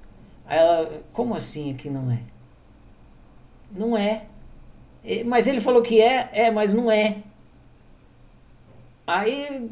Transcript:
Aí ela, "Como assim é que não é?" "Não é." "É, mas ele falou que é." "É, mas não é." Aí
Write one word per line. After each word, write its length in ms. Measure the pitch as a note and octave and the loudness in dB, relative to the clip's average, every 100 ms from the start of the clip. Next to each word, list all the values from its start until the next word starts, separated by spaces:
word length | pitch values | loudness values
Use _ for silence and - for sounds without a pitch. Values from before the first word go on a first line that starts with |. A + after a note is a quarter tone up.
| - - - - - | -20 -20 -20 -20 -2
Aí 140 | D3+ | 4
ela, 440 | E3 E3+ D#3+ D#3 - | 4 4 0 -8 -10
"Como 240 | - B3 F#3 | -6 -4 -4
assim 360 | B2+ D3+ D3 | -6 -6 -8
é 20 | |
que 160 | B2 D3 | -10 -8
não 220 | C3+ C3 | -6 -4
é?" 80 | A#2 - - - - - - - - - - - - - - - | -4 -6 -20 -20 -20 -20 -20 -20 -20 -20 -20 -20 -20 -20 -20 -16
"Não 260 | G3 A3+ A3+ | -8 -2 0
é." 280 | G3+ A3 - - - - - - - - | 0 -2 -8 -20 -20 -20 -20 -20 -20 -18
"É, 200 | - G3 | -8 -6
mas 240 | A#3 A#3+ B3 | 0 2 2
ele 120 | C4+ | 2
falou 220 | G3+ B3 | 2 2
que 180 | A#3 A3+ | 4 4
é." 300 | A3+ C4 - | 4 2 -2
"É, 200 | G#3 A3+ | 0 2
mas 220 | G#3+ G#3 | 2 0
não 180 | G#3+ A#3+ | 0 2
é." 260 | G#3+ G#3+ G3+ - - - - - - - - - - - - - - - - - - - | 2 2 -2 -12 -20 -20 -20 -20 -20 -20 -20 -20 -20 -20 -20 -20 -20 -20 -20 -20 -16 -4
Aí 640 | F3 G#3+ C#4 C#4+ C4+ A#3 | -2 -2 -4 -6 -10 -10